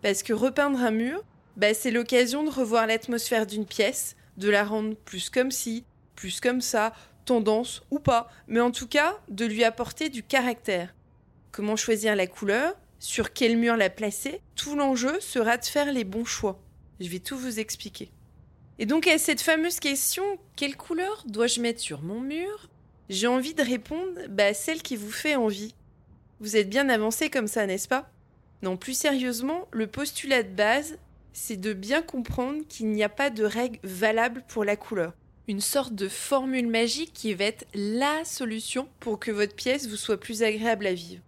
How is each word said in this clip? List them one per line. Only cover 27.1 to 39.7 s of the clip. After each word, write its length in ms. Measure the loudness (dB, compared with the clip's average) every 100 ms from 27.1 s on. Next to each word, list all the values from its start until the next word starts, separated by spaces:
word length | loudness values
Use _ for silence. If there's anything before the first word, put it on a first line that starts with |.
| 0 0
comme 160 | 0 0
ça, 180 | 0 0
n'est-ce 220 | -2 0
pas ? 240 | -2 -2 _ _ _ _ -8
Non, 160 | -4 -4
plus 160 | -4
sérieusement, 720 | 0 2 2 0 -2 -2 -4 -6
le 160 | -4 -4
postulat 560 | -4 -6 -6 0 2
de 100 | 2
base, 460 | 2 2 2 0 -12 -18 -20 -20
c'est 260 | -12 -8 -4
de 140 | -4
bien 300 | -4 0 0
comprendre 580 | 0 -8 -6 -4 -4 -4 -8
qu'il 220 | -6 -2
n'y 100 | 0
a 80 | 0
pas 220 | 0 -2
de 120 | 0
règle 360 | 0 0 -4 -4
valable 600 | -12 0 2 4 2 -2 -8
pour 160 | -4
la 120 | 0 -2
couleur. 380 | -2 -2 -2 -6 -20 -18 -8
Une 120 | -4
sorte 360 | 0 0 -2 -4
de 120 | -6
formule 600 | -6 0 0 2 0 2
magique 460 | 2 2 0 -6
qui 200 | -6 -6
va 120 | 0 -2
être 200 | -2 -10
la 500 | -4 -2 0 0 0 -4
solution 600 | -6 -6 -6 -6 -6 -6 _
pour 180 | -6 -4
que 140 | -2
votre 240 | 0 -2 -2
pièce 320 | -2